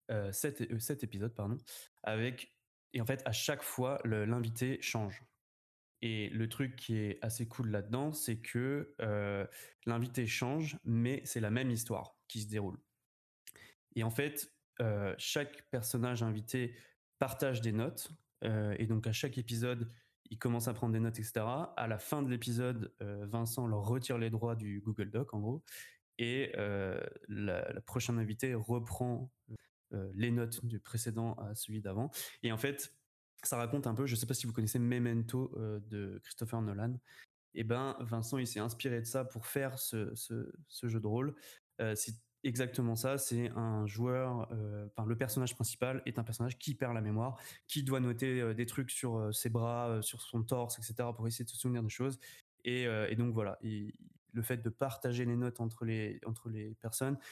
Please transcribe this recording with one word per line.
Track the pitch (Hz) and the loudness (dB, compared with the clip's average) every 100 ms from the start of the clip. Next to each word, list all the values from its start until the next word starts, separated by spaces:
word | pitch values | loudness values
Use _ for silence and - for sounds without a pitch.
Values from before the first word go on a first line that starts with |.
| - | -4
euh, | 110 98 | 0 0
sept, | 95 147 - | 0 0 0
euh, | 113 113 | -2 0
sept | - 143 | 0 -2
épisodes, | - 98 113 | -2 -2 -2
pardon, | 113 101 123 - - - _ | -2 -2 -2 -6 -14 -16 _
avec, | - 110 123 127 - _ _ _ _ | -2 0 0 -2 -10 _ _ _ _
et | 131 | 0
en | 113 | 2
fait, | 135 | 2
à | 123 | 0
chaque | 110 - 143 | 0 2 0
fois, | - - 127 139 | -2 0 0 2
le, | 117 107 | 2 2
l'invité | 104 120 117 117 127 - | 4 2 2 2 0 0
change. | - 117 104 95 - _ _ _ _ _ _ _ | 0 0 0 -4 -14 _ _ _ _ _ _ _
Et | 117 110 104 | -2 0 0
le | 113 113 | 0 0
truc | - 131 131 | 0 -2 -2
qui | - 110 | -2 0
est | 104 - | 2 0
assez | 117 113 113 | -2 -2 -4
cool | - 113 | -2 0
là-dedans, | 104 98 123 147 | 0 0 0 0
c'est | 151 - 113 | -2 -2 -2
que, | - 120 131 143 151 - | -2 0 0 0 -4 -4
euh, | 110 104 101 101 95 - - - 117 | 0 2 2 0 -2 -8 -18 -8 -2
l'invité | 117 123 127 113 | 0 0 0 0
change, | - 123 151 156 147 | 2 2 0 -2 -2
mais | 117 117 120 139 | 2 4 4 0
c'est | - 120 | -2 0
la | 107 | 2
même | 120 131 | 2 2
histoire | 117 117 104 - - - | 0 0 -4 -6 -14 -12
qui | 110 | -8
se | 104 | -4
déroule. | 107 98 - - _ _ _ _ _ - - - - _ 117 | -2 -2 -4 -12 _ _ _ _ _ -20 -20 -20 -20 _ 0
Et | |
en | 113 | 2
fait, | 113 147 151 - _ _ - | 2 2 0 -8 _ _ 0
euh, | 117 104 101 - | 2 2 0 -2
chaque | - 151 143 - - | 0 0 0 -6 -4
personnage | 127 113 123 123 120 | -2 0 0 2 2
invité | 113 107 110 131 120 - - _ _ - | 2 0 0 0 0 -4 -20 _ _ 0
partage | 131 - 139 120 | 0 2 2 4
des | 113 | 2
notes, | 107 131 - - 156 _ - | 2 2 -2 -8 -12 _ -4
euh, | 110 107 104 101 | 0 2 2 2
et | 110 | 2
donc | 110 113 | 2 2
à | |
chaque | 110 143 127 | 0 0 -2
épisode, | 113 117 123 120 117 - _ _ - | -2 0 0 0 -4 -8 _ _ -14
il | 117 | -2
commence | 123 120 117 | 0 2 0
à | |
prendre | 113 117 | 0 2
des | 113 | 4
notes, | 113 110 | 4 0
et | |
cetera. | 110 113 110 135 175 - | -2 0 0 0 -2 -2
À | 117 | 0
la | 107 | 0
fin | - 151 | 0 0
de | 135 | 2
l'épisode, | 123 117 117 123 117 104 - | 0 2 2 2 0 -2 -4
euh, | 101 101 101 | -6 -4 -2
Vincent | 117 117 131 120 | 0 2 2 2
leur | 104 | 2
retire | 101 127 123 120 | 2 2 2 0
les | 113 | 2
droits | 110 117 | 2 0
du | 113 104 101 | 0 -2 -4
Google | 107 104 101 | -2 0 0
Doc, | 110 139 | 0 -2
en | 104 | -2
gros, | 107 151 - - - - _ - | -2 -2 -6 -14 -14 -18 _ -2
et, | 120 131 135 - | 0 2 0 0
euh, | 104 98 95 - - - - | 0 2 2 0 -4 -8 -6
la, | 104 101 90 - | -2 0 2 0
la | - | -4
prochaine | - 127 117 117 | -2 0 2 2
invitée | 110 113 131 | 2 0 0
reprend, | 117 110 120 117 - 123 120 131 - - 110 _ _ - | 0 0 0 0 0 0 0 -4 -10 -14 -14 _ _ -8
euh, | 98 95 | -6 -4
les | 95 120 | 0 2
notes | 120 117 - | 2 2 -2
du | 117 110 | -2 -4
précédent | - 113 117 110 117 | -4 -4 -2 0 -2
à | 113 104 | -2 -4
celui | 107 - 107 | -6 -6 -4
d'avant. | 101 98 131 - - - | -2 0 -2 -4 -8 -2
Et | 117 | 0
en | 110 | 2
fait, | 139 143 - - _ _ _ - | 0 -2 -8 -12 _ _ _ -8
ça | - 120 | -2 0
raconte | 117 143 131 | 2 2 2
un | |
peu, | 113 139 | 2 2
je | |
sais | 117 117 | 2 0
pas | |
si | 127 120 | 0 -2
vous | |
connaissez | 113 110 123 | 0 2 4
Memento, | 120 123 120 117 113 127 127 120 | 4 4 4 2 2 0 0 -2
euh, | 110 104 107 | -2 -4 -4
de | 104 98 98 | -4 -4 -6
Christopher | - - 117 117 | -10 -8 -2 0
Nolan. | 107 101 117 127 - - - _ _ | 0 0 0 -2 -8 -20 -20 _ _
Eh | - | -4
ben, | 113 120 135 - | 0 2 0 -2
Vincent, | 120 117 113 139 | -2 -2 0 0
il | 120 | 0
s'est | 104 | 0
inspiré | 113 117 135 120 | -2 0 0 0
de | 117 | 0
ça | 135 | 0
pour | 127 117 - | -2 -4 -2
faire | 143 135 123 | 0 0 -2
ce, | - 113 107 | -2 -2 -2
ce, | 117 - 113 - - - | -4 -6 -4 -6 -10 -16
ce | - 120 | -6 -2
jeu | 113 | 0
de | 104 | 2
rôle. | 117 143 - - - _ - | 2 0 -4 -12 -20 _ -2
Euh, | 113 | 0
c'est | 107 - 110 _ _ | 0 -2 -6 _ _
exactement | 139 120 127 131 117 113 | 0 2 2 2 2 4
ça, | 131 139 | 2 2
c'est | - 120 120 117 | 2 2 2 2
un | 113 107 104 | 2 2 2
joueur, | 107 123 127 127 120 - | 2 2 2 2 0 -2
euh, | 110 107 104 104 | -2 -2 -4 -6
enfin, | - 110 | -2 0
le | 117 | 2
personnage | 131 135 123 | 2 2 0
principal | - 117 - 127 131 | 0 -2 0 0 0
est | - 117 | -2 -2
un | |
personnage | 117 113 123 123 | -2 0 -2 -2
qui | - | -4
perd | 127 127 | -2 0
la | 117 | 0
mémoire, | 104 107 123 127 - - - | 2 2 0 -2 -10 -14 -6
qui | 151 | -2
doit | 131 135 | 2 4
noter, | 123 120 131 127 | 4 2 2 2
euh, | 117 | 2
des | 110 117 | 0 -2
trucs | - 123 | -2 -2
sur, | - 123 113 | -2 0 2
euh, | 107 | 2
ses | 104 120 | 0 2
bras, | 117 117 120 120 | 2 2 2 2
euh, | 110 | 0
sur | 107 117 | 0 -6
son | - 117 | -2 0
torse, | 110 127 120 - | 2 2 0 -4
et | |
cetera, | 110 110 120 | -6 -2 -2
pour | 113 113 | 0 -2
essayer | 113 117 | -2 -4
de | |
se | - | -2
souvenir | 127 120 | 0 2
des | 110 | 0
choses. | - 131 131 - - - _ | 0 0 -2 -8 -20 -20 _
Et, | 123 123 123 | -2 0 2
euh, | 110 107 | 2 2
et | 113 | 4
donc | 120 | 4
voilà, | 110 101 - | 2 0 -2
et | 113 107 104 - - - _ | -4 -4 -4 -10 -16 -20 _
le | 117 | -2
fait | 113 123 | 0 0
de | 113 | 0
partager | - 135 - 127 120 | 0 -2 0 0 2
les | 123 120 | 2 2
notes | 123 120 | 2 0
entre | 113 113 | -2 -2
les, | 113 110 107 - | 0 0 -2 -4
entre | - 110 120 | -6 -6 -4
les | 110 107 | -6 -6
personnes, | 113 113 - 135 139 - | -6 -4 0 0 0 -6